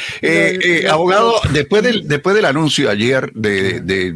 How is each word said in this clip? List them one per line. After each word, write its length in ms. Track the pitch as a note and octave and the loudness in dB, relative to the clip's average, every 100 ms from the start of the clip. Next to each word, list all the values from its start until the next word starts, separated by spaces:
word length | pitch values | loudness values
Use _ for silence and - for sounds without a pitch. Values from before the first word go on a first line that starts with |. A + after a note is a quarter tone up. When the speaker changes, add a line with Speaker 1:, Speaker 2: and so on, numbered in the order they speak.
| - - | -10 -4
Speaker 1:
Eh, 340 | D#3+ E3 E3 F#3 | 0 2 0 0
Speaker 2:
lo, 80 | F3+ | 0
Speaker 1:
eh, 140 | E3 F#3 | 0 2
Speaker 2:
lo, 60 | |
Speaker 1:
abogado, 400 | D#3 F3+ G3 A3+ A3+ | 2 2 2 2 2
Speaker 2:
lo 80 | - | 0
Speaker 1:
después 320 | D3 C3+ G#3 | 0 2 2
del, 240 | B3 G#3+ D3+ | 2 0 -2
después 280 | C#3+ F#3 G#3 | -2 0 2
del 100 | E3+ | 2
anuncio 440 | C#3 D#3 - A#2 | 2 0 0 0
ayer 420 | G#2 A#2 C3+ C3+ | 0 0 0 -2
de, 480 | A2+ G#2 F#2+ F#2+ E2 | -4 -2 0 -2 -4
de, 320 | E2 F#2+ F#2 | -4 -2 -2